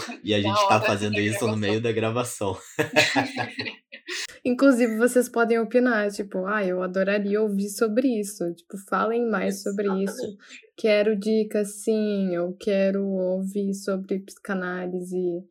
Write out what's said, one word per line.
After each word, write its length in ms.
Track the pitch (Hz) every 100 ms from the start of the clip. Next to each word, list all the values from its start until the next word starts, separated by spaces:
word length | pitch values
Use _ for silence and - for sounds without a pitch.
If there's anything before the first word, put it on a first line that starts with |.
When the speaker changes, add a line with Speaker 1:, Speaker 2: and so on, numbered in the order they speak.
| - -
Speaker 1:
e 100 | 101
a 40 | 104
Speaker 2:
Na 60 |
Speaker 1:
gente 240 | 104 104 101
tá 80 | 107
Speaker 2:
hora 80 | 110
Speaker 1:
fazendo 300 | 104 104 104
Speaker 2:
da 40 |
Speaker 1:
isso 140 | 104
no 60 | 104
Speaker 2:
gravação. 200 | 113 107
Speaker 1:
meio 220 | 101 110
da 100 | 117
gravação. 640 | 110 110 117 120 - 101 92 - -
<laughs> 1080 | 151 - - - 131 - - - - - _ - - 370 - - 254
Speaker 2:
Inclusive, 520 | 247 277 233 240 220
vocês 300 | 247 247 247
podem 320 | 233 226 233
opinar, 500 | 220 247 254 220 202
tipo, 360 | 208 202 185 185
"Ah, 200 | 214 190
eu 160 | 185
adoraria 600 | 185 190 190 208 202 208
ouvir 280 | 220 196 202
sobre 500 | - 226 214 277 220
isso." 340 | 202 - 175
Tipo, 240 | 170 - 196 -
falem 400 | 190 208 233 233
mais 320 | 196 190 196
sobre 240 | 202 202 202 190
isso. 100 | 196
Speaker 1:
Exatamente. 240 | 214 220 202 - - - -
Speaker 2:
Quero 420 | 220 208 208 208
dicas, 640 | 214 220 214 214 202 -
sim, 500 | - 220 214 202 190
eu 220 | 170 175 185
quero 480 | 214 196 196 196 196
ouvir 680 | 190 185 185 190 202 196
sobre 460 | 196 - 190 190 190
psicanálise, 1200 | - - - 190 180 180 180 185 180 185 180 175 -